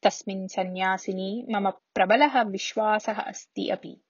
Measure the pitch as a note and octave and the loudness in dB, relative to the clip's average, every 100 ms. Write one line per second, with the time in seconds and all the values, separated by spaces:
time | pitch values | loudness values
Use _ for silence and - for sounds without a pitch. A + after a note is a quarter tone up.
0 | G#3 - - F#3+ F#3+ - F#3 F#3 F#3+ F#3+ | 2 0 -8 -8 -6 -4 -4 0 0 0
1 | - F#3 F#3+ A3 B3 G#3 G3 F#3 _ - | -2 -4 -4 -6 -4 0 0 -2 _ 0
2 | F#3 A3+ D4 C4 A3 F#3+ - - G#3+ G#3+ | 4 6 6 4 0 -2 -6 -2 2 2
3 | - G#3+ - G#3 - - G3 - - - | 0 -4 -6 -10 -14 -6 -4 -4 -6 -18
4 | _ | _